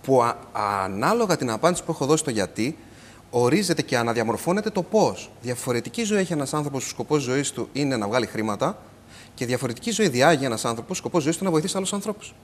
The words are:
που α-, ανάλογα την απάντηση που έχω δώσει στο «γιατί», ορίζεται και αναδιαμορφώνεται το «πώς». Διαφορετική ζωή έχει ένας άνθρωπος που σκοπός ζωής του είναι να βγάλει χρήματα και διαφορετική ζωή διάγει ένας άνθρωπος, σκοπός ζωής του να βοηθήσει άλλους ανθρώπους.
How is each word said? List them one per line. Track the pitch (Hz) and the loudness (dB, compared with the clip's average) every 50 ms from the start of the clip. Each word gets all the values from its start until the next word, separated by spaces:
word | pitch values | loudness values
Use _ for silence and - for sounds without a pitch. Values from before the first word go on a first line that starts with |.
που | - 131 135 127 117 | 4 4 4 6 6
α-, | 120 - - - - - 107 104 101 101 98 95 | 4 0 -4 -10 -8 -6 -2 -2 0 0 -2 -2
ανάλογα | 95 98 101 120 165 214 240 226 185 165 | -2 -2 0 0 2 2 2 2 0 0
την | - - 120 | 0 0 -2
απάντηση | 110 107 - 170 180 - - | -2 2 2 2 2 0 -4
που | - | -6
έχω | 160 - 143 | -4 -4 2
δώσει | 131 156 156 | 2 2 2
στο | - 147 | 2 -2
«γιατί», | 117 107 95 87 - - 113 135 - - - - - - - - - - - - | 0 0 -2 -2 -2 -2 -2 -2 -2 -8 -16 -20 -20 -20 -20 -20 -20 -20 -18 -4
ορίζεται | - 120 123 123 143 202 208 175 165 - | 0 2 4 4 4 4 2 2 0 -2
και | - - 131 | 0 0 0
αναδιαμορφώνεται | 120 117 120 113 120 113 113 110 104 - 165 180 208 208 220 | 0 2 2 2 0 2 0 0 -2 0 0 0 0 -2 -2
το | - 190 165 | -4 -4 -4
«πώς». | - - 220 180 123 92 - - - - - | 0 2 4 4 2 0 -4 -12 -16 -18 -10
Διαφορετική | - 120 123 117 - 131 120 120 117 127 - - 233 | -6 -6 -6 -4 -2 -2 -2 -2 -2 -4 -4 -4 -2
ζωή | 202 214 202 | 0 0 0
έχει | 190 170 175 | 0 0 -2
ένας | 147 139 131 - | -2 -2 -2 -2
άνθρωπος | 151 147 143 139 131 - | -2 -2 -2 -4 -6 -6
που | - | -6
σκοπός | - - 117 - 151 151 | -6 -8 -2 0 0 0
ζωής | 131 120 127 143 139 131 | 2 0 0 0 0 -2
του | - 120 113 - - | -4 -6 -8 -6 -2
είναι | 131 147 139 135 | -2 0 0 0
να | 117 104 | 0 0
βγάλει | 101 113 127 113 | 0 0 0 0
χρήματα | 101 - 110 107 110 104 95 135 160 214 - - - - - - - - - - - - | 0 -2 -2 -2 -2 0 0 -2 -2 -2 -4 -14 -20 -20 -20 -20 -20 -20 -20 -20 -20 -8
και | - 127 | -8 -2
διαφορετική | 117 131 139 135 120 113 - - 233 | -2 -2 -2 -2 -4 -6 -4 -4 -4
ζωή | 214 196 214 | 0 2 2
διάγει | 170 123 123 131 160 170 135 135 | 2 4 6 6 6 6 6 2
ένας | 131 113 107 - | -2 -2 -2 -2
άνθρωπος, | 123 113 113 110 - 185 | -2 -2 -2 -6 -8 -8
σκοπός | - - - - 175 131 | -6 -6 0 0 0 2
ζωής | 151 165 | 2 -2
του | - 196 | 0 0
να | 190 | 0
βοηθήσει | 165 156 156 185 - | 2 2 0 0 -4
άλλους | 196 190 185 - | -4 -4 -4 -4
ανθρώπους. | 202 196 220 208 - - - - - | -4 -6 -6 -8 -8 -12 -20 -20 -20